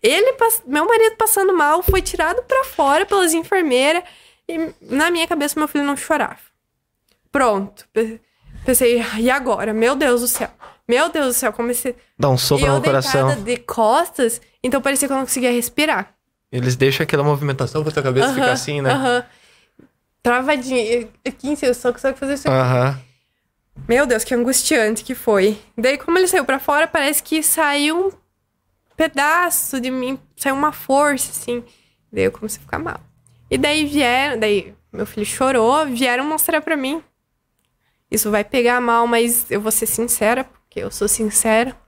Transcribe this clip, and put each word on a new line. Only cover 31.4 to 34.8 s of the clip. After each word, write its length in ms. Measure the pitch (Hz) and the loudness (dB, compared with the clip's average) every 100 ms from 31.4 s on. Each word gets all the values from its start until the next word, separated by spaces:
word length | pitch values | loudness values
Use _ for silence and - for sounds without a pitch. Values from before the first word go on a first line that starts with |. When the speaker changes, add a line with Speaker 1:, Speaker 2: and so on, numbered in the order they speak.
| - 240 240 _ _ _ _ | -6 -8 -8 _ _ _ _
Speaker 1:
Daí 140 | 214 190 | 0 0
eu 60 | |
comecei 280 | - 214 - | 0 -12 -12
a 40 | |
ficar 160 | - - | -10 -8
mal. 200 | 330 - - _ _ _ _ | -8 -10 -16 _ _ _ _
E 80 | 269 | -2
daí 280 | 294 302 294 | 0 0 0
vieram, 520 | 294 247 247 285 247 | 0 2 2 0 -2
daí 340 | 220 202 - - | 0 0 -2 -18